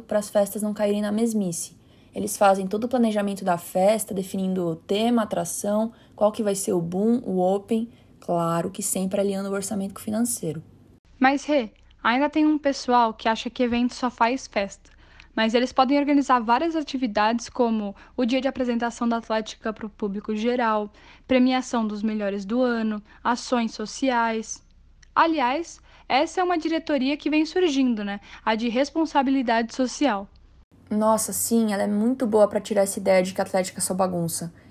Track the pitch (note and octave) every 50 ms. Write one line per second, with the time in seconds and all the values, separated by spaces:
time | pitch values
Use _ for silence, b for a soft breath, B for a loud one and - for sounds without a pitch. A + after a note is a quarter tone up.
0 | A#3 - G#3+ G#3 G#3 - - G#3+ G3+ G3 - G#3+ G#3 G#3 G#3 G#3 G#3 G#3 G#3 G#3
1 | G#3 G#3 G#3 G#3+ A#3 A#3 A3 G#3+ G3 F3+ E3+ - - - - b b b b b
2 | b b - G3 G3 G#3 - - G#3 G3 G3 G3 F#3+ F#3 G#3+ G#3+ A3+ A#3+ C4 B3+
3 | A#3 A3+ G#3 G#3 G3+ G3+ G3+ F#3+ F#3+ F#3+ F3 E3+ - - - F#3 F#3 G3+ A3 A3
4 | - - G3+ F#3 F#3+ - - F#3+ F#3+ F#3 F#3 F#3 F3+ E3+ D#3+ E3 - - F#3+ G#3
5 | A3 A#3 A#3+ A#3 G#3+ G#3 G3 F3+ E3+ E3+ - - - G#3 G#3 G#3+ A3 A3+ B B
6 | B B B - G#3+ G#3 G#3+ - A3 G#3 G3+ G3 - - G3 F3+ E3+ E3+ F3 F#3
7 | G#3 A3+ A#3 B3+ - - F#3 F#3 F3+ F#3 F#3+ G3+ G3+ - A#3 A3 A3+ A#3 B B
8 | B B B _ - - F3 E3+ E3+ E3 E3+ E3+ - F#3+ F#3 - G3+ - - F#3+
9 | F#3 F#3+ G3+ G3+ G3 G3+ G3 F#3+ G3 G3 G3 G3+ G3 - A3+ G3 G3 G3 G3 -
10 | - - G#3+ A3 A#3+ A#3 - - - E3 D3+ D#3+ - - - - - - - _
11 | _ _ _ - C4 C4+ C#4 C#4 - - D4+ C#4+ A3+ G#3 - _ _ _ _ _
12 | - - A#3 B3+ C#4+ D4+ D4 D#4 D4+ D4+ D#4 D4 - C#4+ C4+ - - - B3 A#3+
13 | A#3 A3 G#3+ - - A#3 A3 G#3+ - A#3+ A3+ - B3+ A#3+ A#3 A#3+ B3 B3 - -
14 | - B3 - - A#3 A#3 B3+ C4 - - - G#3+ G3+ G3 - - - - b b
15 | b b b b b b - - A3 A3+ A3 A#3+ B3 B3+ - - C4 B3 C#4+ C#4+
16 | C#4+ C4+ D4 C#4 C4+ - C4 B3 A3+ A3 A#3 B3 D#4+ E4+ D#4+ D#4+ C#4+ - - C4
17 | C4 A3+ G3+ G#3 G#3 A3 A#3 A#3 - - - - B3 A#3 A3+ A3 G#3 G3+ G3 B
18 | B B B - B3+ A3+ B3+ C4 B3 C4+ C4+ C4 B3+ A#3+ A#3+ A#3 A#3 A#3 A3+ -
19 | A#3+ A#3 A#3 A#3 A3+ - A3 A3 A3 A3 - - - A3+ G#3+ - - G#3+ - -
20 | A3 G#3 F#3+ G#3 G#3 - A3 G#3+ G#3+ A#3+ A#3+ B3 A#3+ A3+ G#3+ G#3+ G#3 G#3 B B
21 | B B B B B - C4 B3+ B3+ B3+ B3+ B3+ B3+ - - A#3+ A3 G#3+ G#3 G#3
22 | G3+ A3 G#3+ G#3+ G#3 G3 G3 G3+ G3 F#3+ A3+ B3 B3+ B3 A#3+ A3+ A3 A3 G#3+ G#3
23 | G#3 b b b - A3 B3 A#3+ - - C4 A#3+ A#3 A3 - - G#3+ G#3 - -
24 | C4+ C4 B3 A#3 A3+ A3+ A3 A3+ A3 - - - - _ _ - - - - _
25 | - _ _ - D#4 E4 D#4+ D4+ B3+ A#3+ C4 D#4+ E4+ - - - b b b b
26 | b - - C4 D#4 E4 - - F4+ F4+ F4+ E4 D4+ D#4+ E4 D#4+ D#4+ - D4+ C#4
27 | B3+ C4+ D4 D4 - D4+ D4 D#4 D#4+ D#4 - F#4 F#4 E4+ C#4 C#4 C4+ B3+ A#3 G#3+
28 | G#3 G3+ G3+ G3+ B B B B B A3 A3+ A3 A#3 A#3+ G3+ B3 C#4+ D4 - D#4+
29 | D#4+ D4+ - D4 C4 C4 C4+ C4+ B3+ A#3 A#3 A3+ A#3 A3+ - - C4 A#3+ - -
30 | D4 C4+ G#3+ G3 G3+ - - - - _ _ - - _ _ - - - G#3+ G#3
31 | G#3+ A3 A3 G#3+ - - F#3+ - - - A#3 A#3 A3+ G#3+ G3+ G3 G#3 G3+ G#3 G#3
32 | G#3+ A#3+ C4 C4+ C4+ G#3+ G#3 G#3+ G#3 G3+ G#3 G#3+ G3 - A3 G3+ G3 G3 - -
33 | G3 G3 F#3+ F#3+ F#3 F#3 F#3+ - G3 F#3+ - F#3+ F#3 F#3 - - - - F#3+ F#3
34 | F#3+ F#3 F#3 F3 E3+ E3 - - E3+ E3+ B B B B